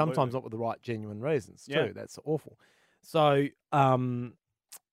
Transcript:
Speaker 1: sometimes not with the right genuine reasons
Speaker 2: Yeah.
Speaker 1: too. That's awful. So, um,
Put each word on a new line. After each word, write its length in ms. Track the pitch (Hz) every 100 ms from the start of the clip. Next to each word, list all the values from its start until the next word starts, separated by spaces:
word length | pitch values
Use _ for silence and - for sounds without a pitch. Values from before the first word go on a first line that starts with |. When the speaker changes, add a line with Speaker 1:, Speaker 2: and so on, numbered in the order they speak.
| 156
Speaker 1:
sometimes 200 | 131 127
not 100 | 127
with 80 | 117
the 60 | 110
right 240 | 113 107
genuine 400 | - 113 107 104
reasons 440 | 131 151 - - -
Speaker 2:
Yeah. 200 | 143 120
Speaker 1:
too. 60 |
That's 260 | 101 104 - 139
awful. 340 | 156 - - _ _ _ _
So, 460 | - 165 151 139 143 - _
um, 640 | 147 135 127 127 123 120 - _ _ _ - _